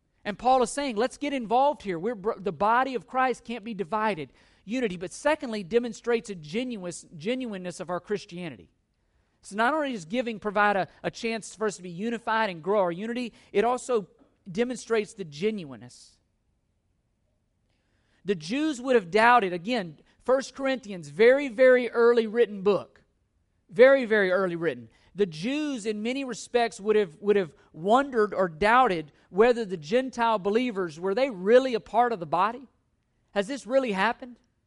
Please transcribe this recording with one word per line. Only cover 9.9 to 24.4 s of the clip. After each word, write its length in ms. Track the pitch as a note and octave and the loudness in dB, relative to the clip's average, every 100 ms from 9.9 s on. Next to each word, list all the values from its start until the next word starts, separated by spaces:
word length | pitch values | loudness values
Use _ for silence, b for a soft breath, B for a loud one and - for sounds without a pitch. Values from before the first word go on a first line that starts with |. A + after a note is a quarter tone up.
does 140 | A3+ | -6
giving 340 | D#3 A#3+ A#3 G#3 | -4 -4 -4 -6
provide 380 | G#3 G3 G#3 G3 | -2 2 2 2
a, 100 | F3 b | -4 b
a 80 | F3 | -8
chance 460 | - A3+ A3+ - - | -6 -6 -6 -8 -6
for 100 | G#3+ | -4
us 120 | F3+ | -4
to 40 | |
be 80 | F3+ | -10
unified 580 | E3+ A3+ A3+ A3+ A3 G#3+ | -8 -6 -6 -2 0 -2
and 140 | E3+ | -4
grow 180 | D#3 G#3 | -2 0
our 120 | F3 | 0
unity, 400 | E3+ A3+ A#3+ A#3+ b b | -2 -6 -6 -8 b b
it 140 | G3 | 0
also 420 | A3+ B3 - A#3 F3+ _ _ _ - | 2 0 -2 -2 -4 _ _ _ -8
demonstrates 680 | F3 B3 A#3 - A3+ G#3+ | -4 -2 -4 -2 -2 -2
the 100 | - | -8
genuineness. 920 | E3+ C#3+ G#3+ G#3 D3 A#2 B2 - - _ _ _ _ _ _ _ _ _ _ _ _ _ _ _ _ _ _ _ _ _ E3+ | -14 -4 -4 -4 -8 -14 -18 -20 -20 _ _ _ _ _ _ _ _ _ _ _ _ _ _ _ _ _ _ _ _ _ -6
The 80 | |
Jews 480 | F#3+ D#3 C4+ D#4 B3 | -6 -4 -4 -2 -4
would 140 | C4 A#3+ | 0 0
have 140 | F3 | 2
doubted, 440 | G#3 A3+ B3 F#3+ | 4 6 6 2
again, 420 | F3 F#3 B3 F3 D3 b b | -4 -4 -4 -6 -12 b b
First 300 | - C4+ - | 0 0 -2
Corinthians, 540 | - C4+ C4 G3+ F#3 C#3+ | -6 -4 -4 -6 -14 -6
very, 400 | D3+ A#3 C#4 C#4 | 4 6 6 2
very 400 | G#3+ B3+ B3 A#3+ | 4 6 6 4
early 380 | A#3+ A#3 A#3+ A3 | 4 4 4 2
written 340 | A#3 G#3 G3+ | 2 0 0
book. 400 | F#3+ F3 A2+ _ _ _ _ _ _ _ _ | 0 0 -2 _ _ _ _ _ _ _ _
Very, 340 | F#3+ C4 C#4 | 8 8 8
very 260 | A3+ G#3+ F#3+ | 4 2 4
early 260 | F#3 | 2